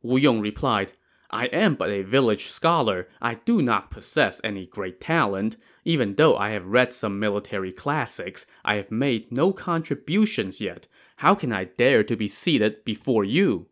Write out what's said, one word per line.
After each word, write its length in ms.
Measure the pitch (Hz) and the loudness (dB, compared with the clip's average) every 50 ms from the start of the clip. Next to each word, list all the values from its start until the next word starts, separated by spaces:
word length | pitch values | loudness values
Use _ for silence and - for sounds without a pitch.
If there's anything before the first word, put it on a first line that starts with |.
Wu 160 | - 120 127 | 0 2 2
Yong 220 | 135 143 143 117 110 | 4 4 4 4 2
replied, 520 | 104 104 107 - - 131 113 101 98 - - _ _ _ _ _ _ _ | 0 -4 -4 -2 0 0 2 0 0 -4 -8 _ _ _ _ _ _ _
"I 160 | - 110 120 | -6 -4 -4
am 280 | 127 - 160 214 202 143 | -2 0 2 2 2 2
but 140 | 110 87 104 | 0 -2 -2
a 120 | 104 98 | -2 -2
village 440 | 95 95 120 139 131 113 104 101 - | -2 2 2 4 4 4 2 0 -2
scholar. 600 | - - - - 165 170 160 127 110 95 92 90 - _ _ | -8 -6 0 2 2 2 4 2 0 0 -2 -6 -10 _ _
I 140 | 117 120 113 | -4 -4 -4
do 260 | 110 _ - 240 208 | -2 _ 2 2 4
not 300 | 135 123 113 98 - - | 4 4 2 0 0 -6
possess 500 | - 107 - - - 156 131 98 - - - | -16 -14 -12 -4 0 2 2 2 0 -4 -6
any 220 | 110 104 98 92 | -6 -6 -6 -10
great 340 | - - 104 95 92 90 _ | -10 -10 -8 -8 -8 -10 _
talent. 580 | - - 165 165 135 101 98 95 101 113 113 - _ _ _ _ _ | -4 0 0 2 2 2 0 0 -2 -2 -4 -6 _ _ _ _ _
Even 300 | 165 165 147 120 101 98 | 0 0 2 0 0 2
though 220 | 104 156 156 - | 4 4 4 4
I 120 | - 98 104 | 2 0 -2
have 160 | 110 104 90 | -4 -6 -6
read 260 | 95 107 123 127 123 | 0 2 2 2 2
some 280 | - - - 104 98 101 | -2 -6 -6 -4 -4 -2
military 520 | 110 107 101 104 101 - - 98 95 92 | -2 -2 -2 -2 -6 -4 -6 -6 -6 -6
classics, 720 | 92 - - 143 147 156 123 - - - 87 98 - - - _ _ _ _ | -8 -8 -6 -4 -2 -2 -4 -6 -8 -10 -10 -10 -10 -12 -18 _ _ _ _
I 100 | - 107 | -2 -2
have 160 | 104 98 - | -2 -2 -4
made 400 | 110 113 135 143 123 110 - - | -4 -2 0 0 0 -2 -4 -4
no 220 | 120 127 156 196 190 | -2 2 2 2 0
contributions 1040 | - - 180 170 165 160 - 160 - - - 165 208 220 214 - - 101 95 - - | -2 -4 -2 -2 -2 -2 -4 -8 -6 -4 -2 2 2 2 2 0 -4 -4 -6 -6 -6
yet. 280 | 107 92 87 - - _ _ _ - _ _ | -8 -8 -8 -10 -18 _ _ _ -20 _ _
How 180 | - - 156 202 | 0 2 2 2
can 180 | 196 - 127 110 | 2 0 -4 -2
I 120 | 95 95 | -4 -4
dare 380 | - _ - 120 131 139 113 104 | -6 _ 2 4 4 6 4 2
to 120 | - 117 | 2 -2
be 100 | 98 107 | -4 -4
seated 560 | 101 - - - 180 156 120 107 110 107 - _ | -6 -6 -4 -2 0 2 4 2 2 0 -2 _
before 400 | - 104 - - - 120 107 101 | -8 -8 -4 -2 0 2 2 2
you?" 440 | 98 123 170 202 165 101 85 85 _ | 2 2 2 2 2 0 -2 -6 _